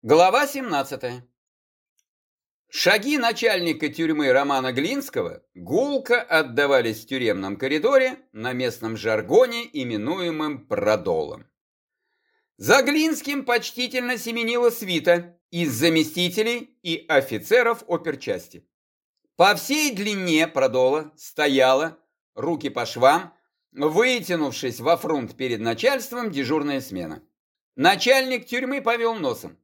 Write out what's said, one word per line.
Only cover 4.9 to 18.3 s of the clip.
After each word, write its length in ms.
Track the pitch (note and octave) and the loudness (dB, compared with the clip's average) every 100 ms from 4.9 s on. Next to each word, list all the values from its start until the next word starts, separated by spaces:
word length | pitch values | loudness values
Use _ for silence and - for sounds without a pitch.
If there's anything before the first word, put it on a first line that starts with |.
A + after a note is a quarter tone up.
| C#4 C4+ B2+ F2 E2 _ F2+ | -4 -6 -6 -6 -8 _ -20
гулко 680 | F2+ D#3 C#4 C#4 - A#3+ | -4 -2 0 -2 0 -2
отдавались 840 | - D#3+ C#3+ A#2 C#3+ C3+ A#2 A2 | 2 0 2 0 4 4 2 -4
в 40 | - | -6
тюремном 500 | C3+ A#2+ G2 F#2+ G2 | -4 -2 -2 -4 -6
коридоре, 640 | C3 D3+ G#3+ C4+ C4 - _ | -2 0 4 4 2 -4 _
на 220 | G#2+ A#2+ | -10 -8
местном 440 | B2+ B2+ A2+ A2+ A2 | -4 -4 -4 -8 -6
жаргоне, 720 | G#2+ A2 G2 F3 B3+ A#3 A#3 | -2 -2 2 4 4 0 -8
именуемом 960 | D3 B2 A2 A2 F#3+ F3 D#3 D3+ C#3 - | -8 -6 -4 -4 -4 -4 -4 -6 -8 -6
"продолом". 800 | G#2 G#2 G#2+ F2 D#2+ D2 D2+ _ _ _ _ _ _ _ _ _ _ _ _ | -2 0 0 0 -2 -4 -10 _ _ _ _ _ _ _ _ _ _ _ _
За 260 | G#2+ B3 | 4 4
Глинским 600 | B3 D4+ D#4+ D4+ C#4 C#4+ - | 4 2 0 -2 -6 -6 -2
почтительно 760 | A#3+ - - B3 B3+ B3 A#3+ | -2 -2 -8 -6 -4 -4 -6
семенила 500 | A3+ A#3 A3+ A#3+ A#3+ | -6 -6 -4 2 0
свита 680 | A3+ G3 E3+ E3 E3+ F3 _ _ | 0 -4 -2 2 2 0 _ _
из 220 | E3+ D#3+ | -4 -2
заместителей 1040 | A2+ E3 D#3+ D3+ F3+ F3+ F3+ G#3+ A#3+ - _ | 2 2 4 0 -2 -2 0 -2 -2 -8 _
и 200 | F3 E3 - | -8 -8 0
офицеров 760 | D3 - A2 - A#3+ A#3 C#3 - | 0 0 -8 2 2 2 -2 -4
оперчасти. 760 | E3+ E3 - - | -4 -4 -8 -6